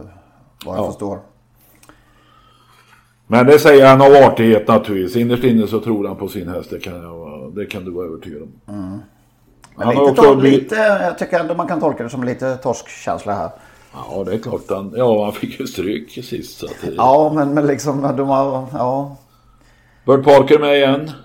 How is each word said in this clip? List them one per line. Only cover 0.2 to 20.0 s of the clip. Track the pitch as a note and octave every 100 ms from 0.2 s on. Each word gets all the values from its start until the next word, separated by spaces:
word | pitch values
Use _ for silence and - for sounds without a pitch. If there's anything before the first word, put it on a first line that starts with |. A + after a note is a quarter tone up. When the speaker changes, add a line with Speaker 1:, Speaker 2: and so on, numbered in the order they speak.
| _ _ _ _
Speaker 1:
vad | - F#2
jag |
Speaker 2:
Ja. | G2+
Speaker 1:
förstår. | - G2+ G2 - _ _ _ _ _ _ _ _ _ _ _ _ _ _ _ _ _ _ _ -
Speaker 2:
Men | A2+ B2+
det | D3
säger | D#3+ C#3 C3+
han | C3
av | C#3 C#3+ B2
artighet, | A2+ A2+ G#2+ A2
naturligtvis. | A2 A2 G2 F2+ A#2
Innerst | A#2+ B2
inne | C3+ A2+ G2
så | A2
tror | A#2 G#2+ G2+
han | F#2+
på | G2
sin | G2+ F2
häst, | F2 -
det | F2
kan | F#2+ F2
jag, | E2+ E2+ D#2+ D2 C2
det | F#2+ G2
kan | G#2
du | F2+
vara | F2 F2
övertygad | E2 F2 D2
om. | D#2+ _ -
Speaker 1:
Mm. | G2+ F#2 G2+ - _ _ _ _ _ _ -
Men | A2+
Speaker 2:
Han |
Speaker 1:
lite | C3
Speaker 2:
har | C#3
också | C3+
Speaker 1:
tor-, | D3 C3
Speaker 2:
blivit | C3+ C#3
Speaker 1:
lite, | - G#3+ G#3+ G3
jag | F3+ -
tycker | F#3+ E3+
ändå | D#3+
man | F3 F3
kan | E3
tolka | D#3+ C3
det | A#2
som | B2+
lite | B2 A#2+ C3 B2+
torskkänsla | C3 A2+ - - - E2+ G#2
här. | G2+ D#2+ - - _ _
Speaker 2:
Ja, | C3+ - F#2
det | F#2
är | A2
klart. | A#2 F#2+ -
Han, | F#2+ G2 A#2
ja, | B2 G#2+
han | G#2
fick | G2+ - -
ju | C3
stryk | - F2+ - - -
sist, | A#2+ - D2+ -
så | E2
att | -
det | D#2+ D2+
Speaker 1:
Ja, | B2 C#3+ D3+
men, | D#3 C#3+
men | D3 C#3+
liksom, | C3 D3 C3+ C#3 B2+
de | C#3
har, | C3+ C#3 C3 B2+
ja. | D3 B2 C3+ C#3+ C#3 _ _ _ _ _ _ _ _